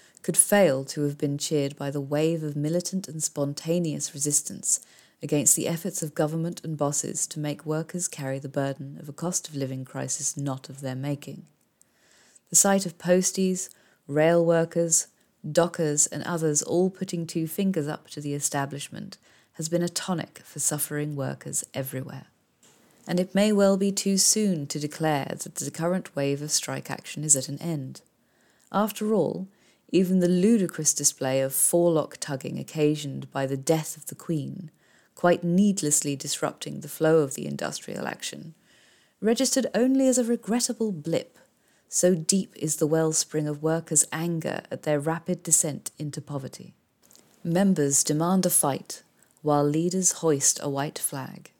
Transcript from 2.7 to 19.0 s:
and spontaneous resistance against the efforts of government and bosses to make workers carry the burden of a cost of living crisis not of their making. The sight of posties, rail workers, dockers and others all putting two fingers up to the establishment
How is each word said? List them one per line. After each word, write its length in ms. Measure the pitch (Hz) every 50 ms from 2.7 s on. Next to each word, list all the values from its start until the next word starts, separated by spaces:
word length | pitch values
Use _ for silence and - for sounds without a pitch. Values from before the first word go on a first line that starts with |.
| 165 175 175 - - 190 185 -
and 140 | 160 160 151
spontaneous 920 | - - 147 143 143 143 - - 160 165 180 175 160 143 147 143 - -
resistance 720 | 147 143 147 147 - - - - - - - - - - - _ - - _ _ _ -
against 340 | 147 - 196 - - -
the 100 | - -
efforts 360 | - 170 160 - 196 - - 165
of 120 | 156 -
government 460 | - 160 151 160 165 160 170 - - -
and 120 | 160 160
bosses 500 | 147 147 143 147 - - - - - - -
to 120 | - 156
make 240 | 151 147 143 - -
workers 440 | 151 151 156 165 - - 180 165 -
carry 300 | - - 143 135 135 139
the 80 | 139
burden 520 | 135 135 147 139 139 135 - 135 135 147 151
of 80 | 147 147
a 60 | 143
cost 340 | - 160 175 180 - - -
of 80 | 151
living 300 | 139 135 131 131 131 131
crisis 500 | - - 135 135 131 - - 143 131 -
not 320 | 147 139 139 131 131 - -
of 140 | 135 135 139
their 120 | 131 127
making. 520 | 127 135 143 143 139 - - 143 - - - _ _ _ _ _ _ _ _ _ _ _ _ _ _ _ _ _ _ _ _
The 60 | -
sight 280 | - - 202 196 196 190
of 140 | 180 - -
posties, 720 | - 170 180 185 185 - - - 190 185 185 180 - - - _ _ _ _ _ _
rail 380 | - 139 151 156 165 170 170 170
workers, 640 | 165 170 165 165 165 - 170 170 165 160 - - - _ _ _ _ _ _ - 151
dockers 580 | 147 - 165 170 - - 165 151 147 143 - -
and 140 | - 151 -
others 360 | - 175 165 160 156 147 147
all 300 | - - - 175 185 190
putting 360 | 190 - 190 - - 170 165
two 200 | 160 - 170 160
fingers 420 | 160 - - 196 190 185 165 143 147
up 200 | 156 - - -
to 120 | - 156
the 140 | 147 147 143
establishment 840 | 143 139 - - 143 139 139 - 143 - - - -